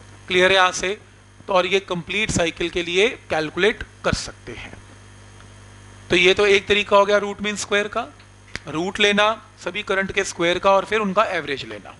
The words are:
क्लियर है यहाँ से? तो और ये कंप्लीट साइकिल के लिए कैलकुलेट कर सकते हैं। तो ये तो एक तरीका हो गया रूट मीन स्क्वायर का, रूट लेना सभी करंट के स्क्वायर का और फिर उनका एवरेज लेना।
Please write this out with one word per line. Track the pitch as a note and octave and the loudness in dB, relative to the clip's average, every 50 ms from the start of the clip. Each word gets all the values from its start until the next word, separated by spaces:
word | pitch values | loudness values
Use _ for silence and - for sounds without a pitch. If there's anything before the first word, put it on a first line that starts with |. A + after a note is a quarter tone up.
| - - - - - - | -20 -20 -20 -20 -8 -2
क्लियर | F#3 F3+ F3+ F#3 | 2 4 4 6
है | F#3+ | 6
यहाँ | F#3+ F#3 F3+ F3 | 4 4 2 2
से? | - - F#3 G3+ G#3+ - - - - - - - - - | -2 -4 -4 -6 -6 -10 -18 -20 -20 -20 -20 -20 -20 -8
तो | - G3+ | -2 0
और | F3+ F3+ | 0 2
ये | F3+ F#3 G3 | 2 0 -2
कंप्लीट | G3 - F#3 F3 D#3+ - F#3 G3+ A3 G#3+ | -2 -2 -6 -6 -6 -4 -4 -2 -2 -2
साइकिल | - F3+ E3+ E3 D#3 - F3 E3+ | 0 0 0 -2 -2 -4 -6 -4
के | - F3+ F3 | -4 -4 -4
लिए | E3+ F3 F3+ G3 B3 | -2 2 2 2 2
कैलकुलेट | C4 - - - F3 D#3 D#3 D3+ - - F3+ G#3 A#3 - - - - - - | 0 -4 -8 -6 -4 -4 -4 -4 -2 0 0 0 0 -2 -8 -14 -14 -6 -4
कर | F#3 - | -2 -2
सकते | - - - A2 - - - A#2+ | -2 -6 -10 -14 -16 -16 -16 -14
हैं। | G#2 - - - - - - - - - - - - - - - - - - - - - - - - - - - - - - | -14 -14 -16 -18 -20 -20 -20 -20 -20 -20 -20 -20 -20 -20 -20 -20 -20 -20 -20 -20 -20 -20 -20 -20 -20 -20 -20 -20 -20 -6 -2
तो | - | 2
ये | F#3 F3+ F3+ F#3+ | 4 4 4 4
तो | G3 G#3 | 4 4
एक | G#3 G3+ G3 G3 | 4 4 4 4
तरीका | - G#3 G#3 G3+ - G#3 | 2 0 0 2 4 4
हो | G3+ G3+ | 4 4
गया | G3 G#3 G3+ | 4 2 2
रूट | G3+ G3+ G3+ G3 | 0 -2 -6 -6
मीन | G3+ G#3 G#3 | -6 -6 -6
स्क्वायर | G3 - - G#3 G3+ G#3 G#3+ | -6 -4 -2 -2 -2 -2 -2
का, | - A3 B3 C4+ - - - - - - - - - - - D#3+ | -6 -8 -8 -8 -14 -20 -20 -20 -20 -20 -20 -16 -16 -14 -12 -8
रूट | D3 D#3 F3 F#3+ G3 - | -6 -4 -4 -4 -2 0
लेना | G#3 G3+ G#3 G3+ G#3 G#3+ A3+ A3+ - - - - - | 2 2 4 4 2 2 0 -2 -8 -18 -20 -12 -12
सभी | F3+ F#3 G3+ G3+ | -10 -8 -8 -6
करंट | - G3 F#3+ F#3+ F#3+ - | -4 -2 -2 -2 -2 -2
के | G3+ F#3+ | -4 -4
स्क्वायर | - - - E3+ E3+ F3 F3 | -4 -4 -2 0 0 0 2
का | - G3 | 2 4
और | G3 G3 F#3 | 4 2 2
फिर | - G#3 A3 | 0 -2 -2
उनका | A3 G3 F#3 G3+ A3 | -2 0 0 0 0
एवरेज | G3+ F#3+ E3+ D3 C#3+ C#3+ C3 A#2 | 0 -2 -4 -4 -6 -8 -8 -8
लेना। | A2+ G#2+ G#2 F#2 - - - | -12 -14 -14 -14 -16 -20 -20